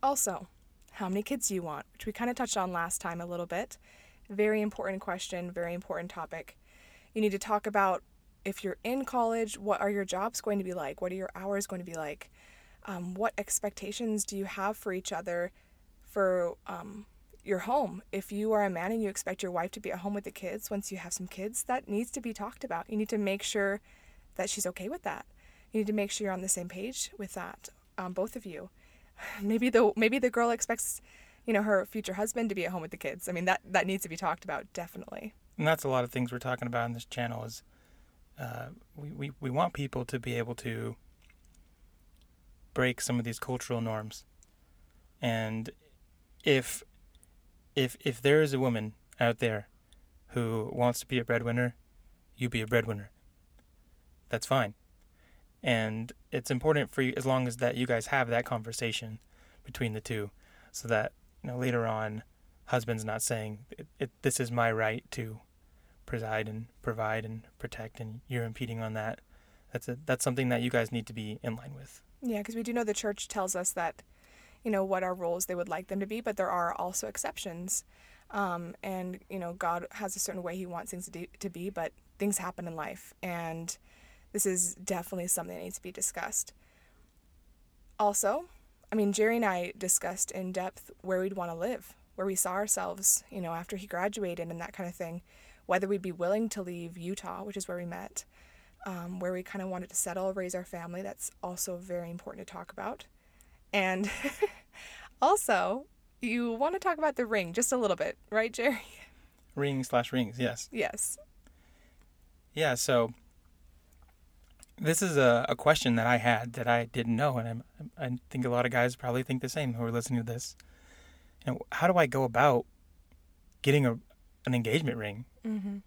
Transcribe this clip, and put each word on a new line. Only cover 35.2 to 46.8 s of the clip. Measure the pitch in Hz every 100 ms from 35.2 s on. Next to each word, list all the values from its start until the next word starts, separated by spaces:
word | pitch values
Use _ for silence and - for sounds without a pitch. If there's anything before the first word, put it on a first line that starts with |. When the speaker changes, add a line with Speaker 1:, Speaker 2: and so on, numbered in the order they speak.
| 214 - _ -
Speaker 2:
And | 151
that's | 160
a | 139
lot | 131 123
of |
things | 131 120
we're | 123
talking | 127 127 123
about | 120 117
on |
this | 117
channel | - - 120 113
is, | 113 113 - - _ - - _ - -
uh, | 123 117 123 180 - -
we, | 147
we, | 147 139 139
we | 135
want | 127 180
people | - 139 131 123
to | 131
be | 117 120
able | 117 117
to | 120 113 113 113 - - - - - - - _ - _ - - - _ - - -
break | - 127 120
some | - 123
of | 117
these | 113
cultural | - 127 - 120
norms. | 113 110 107 - - _ _ _ _ _ - _ _ _
And | 123 113 110 110 110 - _ _ _ _ _ -
if, | - 135 - -